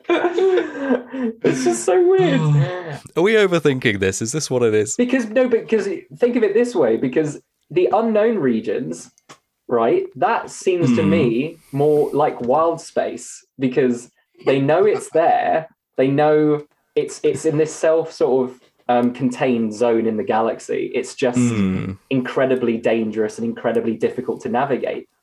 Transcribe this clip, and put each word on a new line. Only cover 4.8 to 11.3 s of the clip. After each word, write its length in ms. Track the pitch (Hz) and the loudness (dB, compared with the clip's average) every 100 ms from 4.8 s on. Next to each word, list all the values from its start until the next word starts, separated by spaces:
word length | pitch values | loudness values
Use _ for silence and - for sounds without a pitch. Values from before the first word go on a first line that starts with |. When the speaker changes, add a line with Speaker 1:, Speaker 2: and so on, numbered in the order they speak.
| 107 - | 0 0
Speaker 1:
Because, 300 | 247 262 220 | 0 0 0
no, 200 | 233 254 | 0 2
because 400 | 226 - 220 196 170 - - | 0 0 -2 -2 -6 -10 -2
think 180 | 240 233 | 0 2
of 80 | |
it 100 | 214 | 2
this 200 | 202 240 185 | 2 0 2
way: 220 | 123 117 | 2 2
because 420 | 135 143 151 139 - _ - | 0 0 -2 -4 -16 _ -6
the 200 | 151 185 | 0 2
unknown 460 | 196 233 214 220 220 | 2 2 2 2 2
regions, 720 | 135 110 - 101 147 - - _ - - _ _ - | 0 0 -2 -4 -6 -10 -16 _ -20 -20 _ _ -4
right, 380 | 120 117 - - 127 | 0 2 0 -2 -2
that 340 | 180 233 - | -2 -2 -6
seems 460 | - - 180 139 117 | -8 -2 0 2 2
to 80 | |
Speaker 2:
Hmm. 60 | - | 2
Speaker 1:
me 480 | - 127 | 2 2